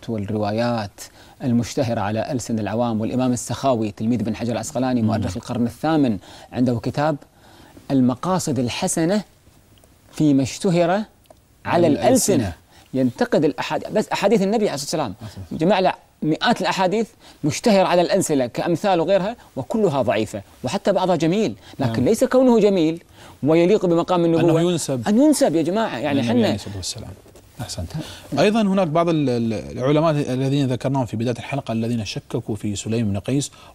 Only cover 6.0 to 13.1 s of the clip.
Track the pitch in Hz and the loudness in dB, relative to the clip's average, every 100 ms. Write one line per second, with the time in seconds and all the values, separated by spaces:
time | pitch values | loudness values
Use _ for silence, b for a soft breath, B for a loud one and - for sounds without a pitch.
6 | 135 98 B B B 95 127 117 131 131 | 2 0 B B B -2 0 0 -2 -2
7 | 151 143 - B B B B B - 139 | -2 -2 -8 B B B B B -2 2
8 | 123 127 170 185 - 135 120 - 185 - | 2 2 -2 -2 0 -2 -2 -2 -2 0
9 | 165 208 - _ _ _ _ _ _ _ | 0 0 -4 _ _ _ _ _ _ _
10 | _ - 156 139 131 - 202 170 170 196 | _ 0 4 4 2 -2 0 2 2 0
11 | 214 _ _ _ _ _ - 160 170 139 | -4 _ _ _ _ _ -2 2 4 4
12 | - 254 - 170 101 82 _ b b 131 | 4 2 4 0 0 -6 _ b b -2
13 | 127 | 0